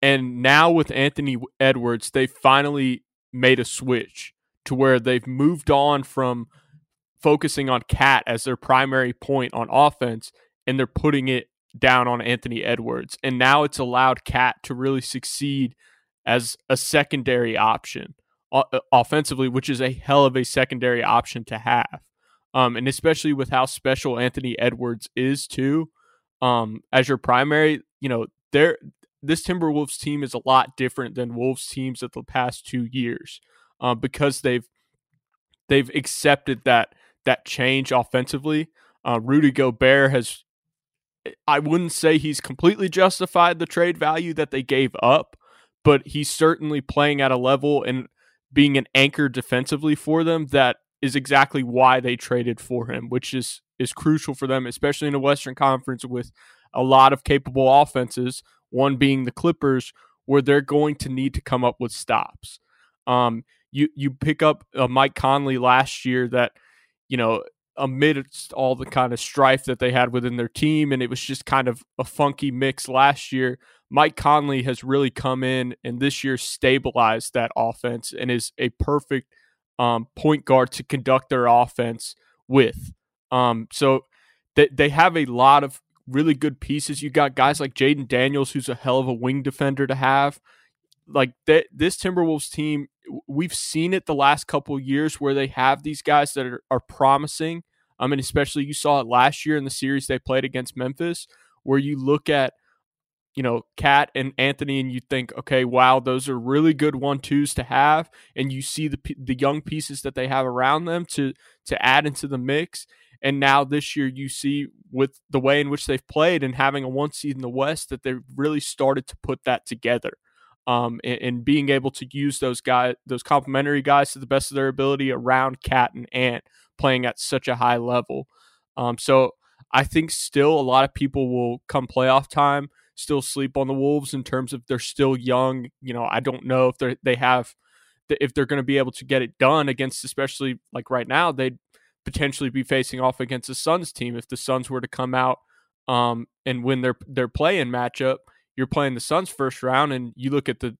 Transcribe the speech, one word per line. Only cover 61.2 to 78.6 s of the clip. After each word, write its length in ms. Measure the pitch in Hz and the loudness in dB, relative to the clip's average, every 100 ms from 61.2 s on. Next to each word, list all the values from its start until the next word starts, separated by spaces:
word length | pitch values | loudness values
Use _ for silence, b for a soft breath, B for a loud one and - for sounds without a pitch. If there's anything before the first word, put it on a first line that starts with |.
| 135 | -4
to 60 | - | -4
come 220 | - 131 | -4 0
up 120 | 123 - | 0 -2
with 140 | 120 | -8
stops. 680 | - - 113 - - - - _ _ _ _ - | -8 -2 -2 -2 -12 -20 -20 _ _ _ _ -2
Um, 380 | 123 120 113 - _ _ | 2 2 -2 -10 _ _
you, 160 | 135 151 | -2 -2
you 160 | - 139 | 0 -6
pick 320 | 131 151 151 | -4 -4 0
up, 220 | 156 151 _ | 0 0 _
uh, 140 | - 127 | -4 0
Mike 260 | 127 135 | 2 0
Conley 440 | - 135 139 139 131 | 2 0 2 0 0
last 480 | 123 127 135 - 127 | 4 4 2 -2 -4
year 220 | 127 123 | -2 -2
that, 240 | 123 120 _ b b b b _ | 0 -2 _ b b b b _
you 100 | 127 | -2
know, 260 | 113 113 - _ _ - | 0 0 -4 _ _ -6
amidst 800 | 139 131 147 143 135 - - | -6 0 2 0 -6 -16 -14
all 200 | - 131 | -4 -2
the 120 | 127 131 | -2 -4
kind 260 | - 127 | -2 0
of 80 | 120 | -2
strife 460 | - - 135 135 - | -8 2 4 4 0
that 120 | 127 | -4
they 140 | 127 | 0
had 220 | 123 123 | 0 0
within 220 | 123 123 120 | 0 -4 -4
their 120 | 120 | -6
team, 440 | - 151 156 147 | -2 0 2 0
and 100 | 135 | -2
it 80 | 123 | -4
was 100 | 131 | -6
just 240 | - 135 | -8 -10
kind 240 | - 135 127 | 0 0 0
of 160 | 117 _ - | -6 _ -10
a 60 | |
funky 460 | 127 - 143 135 143 | -10 -2 -2 0 -6
mix 380 | 123 135 131 - | -2 -2 -2 -2
last 440 | 131 139 139 - | 4 4 4 -4
year, 260 | 131 127 127 b b b | -2 -2 -4 b b b
Mike 260 | 135 156 - | 2 2 2
Conley 460 | 147 151 143 135 | 2 2 2 -4
has 200 | 127 127 | -4 -6
really 280 | 131 135 139 | -2 0 0
come 340 | - 135 131 | -2 -6 -4
in 320 | 131 131 123 120 | -2 -2 -4 -8
and 160 | 127 123 | -10 -4
this 240 | 139 - | -4 -2
year 140 | 139 127 | -4 -4
stabilized 960 | - - 135 135 131 120 117 113 - | -6 0 2 2 0 2 2 2 -4
that 180 | 127 117 | -4 -4
offense 600 | - 117 117 123 120 - - | -2 -4 -4 -6 -6 -10 -8
and 120 | 123 | -4
is 220 | 120 - | -4 -4
a 140 | _ | _